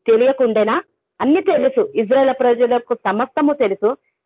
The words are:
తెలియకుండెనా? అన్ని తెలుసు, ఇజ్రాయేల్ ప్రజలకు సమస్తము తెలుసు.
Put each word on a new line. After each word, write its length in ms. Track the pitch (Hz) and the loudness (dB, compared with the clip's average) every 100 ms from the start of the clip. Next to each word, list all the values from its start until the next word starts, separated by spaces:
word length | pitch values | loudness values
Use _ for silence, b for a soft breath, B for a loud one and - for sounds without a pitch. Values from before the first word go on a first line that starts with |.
| - | 0
తెలియకుండెనా? 760 | 226 254 269 247 214 208 285 - _ _ - | 2 2 2 0 0 0 -2 -6 _ _ -4
అన్ని 200 | 247 339 | 0 0
తెలుసు, 500 | 392 302 262 269 - - | 2 0 0 0 -2 -2
ఇజ్రాయేల్ 440 | 208 269 269 262 | 0 2 2 0
ప్రజలకు 540 | 247 233 240 240 240 | 0 2 0 -2 -4
సమస్తము 600 | 240 208 208 262 - 294 | -6 -4 -4 -4 -2 -2
తెలుసు. 440 | 294 220 196 208 277 _ _ | 0 -2 -2 -4 -4 _ _